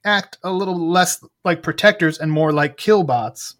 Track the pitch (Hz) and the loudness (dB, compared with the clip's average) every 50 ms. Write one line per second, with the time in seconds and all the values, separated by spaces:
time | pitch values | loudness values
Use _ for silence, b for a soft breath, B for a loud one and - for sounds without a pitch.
0 | _ 208 208 196 196 - - _ - 185 190 185 196 185 185 175 165 165 175 185 | _ 0 0 0 0 -6 -18 _ -8 -4 -4 -4 -2 -2 -4 -2 -2 2 2 2
1 | 180 175 - - - - _ _ _ 185 170 170 - - - - - 208 208 - | 2 2 -2 -8 -10 -20 _ _ _ -2 -2 -2 -2 -6 -4 2 2 2 4 4
2 | 170 160 151 - 156 156 156 151 156 156 151 147 147 151 147 - - 214 214 208 | 0 0 0 -2 -4 -2 0 2 2 2 2 0 -2 -2 -4 -4 2 2 2 2
3 | 175 139 123 120 113 107 - - - - - | 2 0 -2 -2 -2 -6 -10 -12 -18 -18 -18